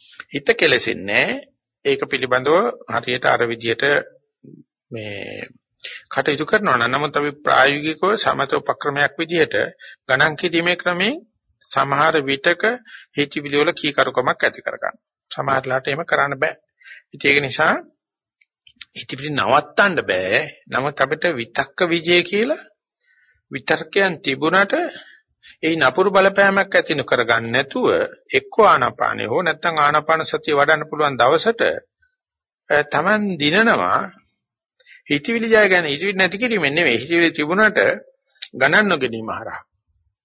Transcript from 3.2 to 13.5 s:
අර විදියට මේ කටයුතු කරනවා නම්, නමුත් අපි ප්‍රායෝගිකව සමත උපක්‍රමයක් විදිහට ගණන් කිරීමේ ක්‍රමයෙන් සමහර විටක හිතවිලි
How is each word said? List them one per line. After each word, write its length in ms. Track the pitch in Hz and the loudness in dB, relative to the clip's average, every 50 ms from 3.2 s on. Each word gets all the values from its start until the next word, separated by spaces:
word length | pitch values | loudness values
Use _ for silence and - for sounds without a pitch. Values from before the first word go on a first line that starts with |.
| - | 0
අර 160 | - 127 120 123 | 2 2 2 0
විදියට 400 | 117 117 113 113 117 113 - - 139 143 147 - - _ _ _ _ _ _ _ 135 147 - - _ _ _ _ | -2 -4 -4 -4 -4 -2 0 0 0 0 0 -2 -4 _ _ _ _ _ _ _ -20 -20 -20 -20 _ _ _ _
මේ 600 | - 127 113 107 107 104 98 - - - - - - _ _ _ _ _ _ - - - - - | -16 -14 -12 -12 -10 -12 -12 -12 -12 -12 -14 -14 -16 _ _ _ _ _ _ -18 -16 -16 -16 -16
කටයුතු 400 | - - 135 135 - 147 135 156 | -10 -6 -4 -2 0 -2 -2 -2
කරනවා 300 | - - 214 208 175 131 | 0 0 0 2 2 2
නම්, 120 | 123 117 117 | 2 2 2
නමුත් 280 | 131 139 147 147 - | 0 0 -2 -2 -2
අපි 140 | 147 143 147 139 147 | -2 -2 -2 -4 -4
ප්‍රායෝගිකව 640 | - - 139 131 131 139 143 147 147 156 156 156 - 185 214 | -2 2 4 4 4 4 2 0 -2 -4 -4 -2 0 0 0
සමත 380 | 208 185 131 143 139 139 135 - | 0 0 -2 -2 -2 -2 -2 -2
උපක්‍රමයක් 600 | 143 131 - 131 - - 147 139 143 143 139 - | -2 -2 -2 -6 -4 -4 -4 -2 0 0 -2 -2
විදිහට 400 | - 165 156 170 170 151 - - 104 120 - - _ - - - - _ | -4 -6 -2 0 0 0 2 0 -2 -2 -4 -6 _ -20 -20 -20 -12 _
ගණන් 340 | - 131 131 147 160 151 | -2 0 2 2 2 0
කිරීමේ 400 | 143 - 175 160 165 170 175 180 | -2 -4 -2 -2 0 0 0 -2
ක්‍රමයෙන් 380 | 170 - 180 175 175 190 214 285 339 - _ _ _ _ _ _ _ _ - | -2 -2 -4 -2 -2 -2 -2 -4 -6 -10 _ _ _ _ _ _ _ _ -8
සමහර 440 | - 139 139 139 139 139 151 160 160 160 | -2 -2 -2 0 2 2 2 2 2 0
විටක 420 | 139 135 139 139 - 175 170 - - 220 240 254 - - - - - _ | 0 -2 -2 0 0 0 0 0 0 -2 -2 -4 -8 -16 -20 -20 -20 _
හිතවිලි 460 | - - 143 143 - 151 143 147 | -4 -4 -4 -4 -4 -8 -8 -2